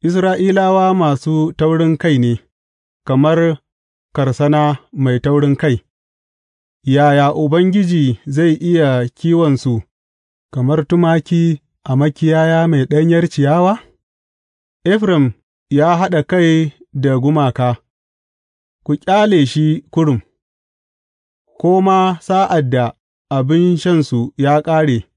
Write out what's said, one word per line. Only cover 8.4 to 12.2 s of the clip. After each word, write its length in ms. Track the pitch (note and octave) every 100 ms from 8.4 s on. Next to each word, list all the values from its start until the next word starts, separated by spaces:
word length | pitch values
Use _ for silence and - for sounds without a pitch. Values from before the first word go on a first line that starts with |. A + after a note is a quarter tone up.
| E3
iya 540 | D#3 E3+ F3 D3 B2+ B2
kiwonsu 760 | _ E3 E3+ D#3+ C3+ C3+ A#2+ - _ _ _ _ _ _
kamar 340 | C3+ B2+ D#3 D3
tumaki 760 | F3 E3+ E3 - E3+ E3+ D3+ _ _
a 120 | - C3+
makiyaya 720 | D3 C#3+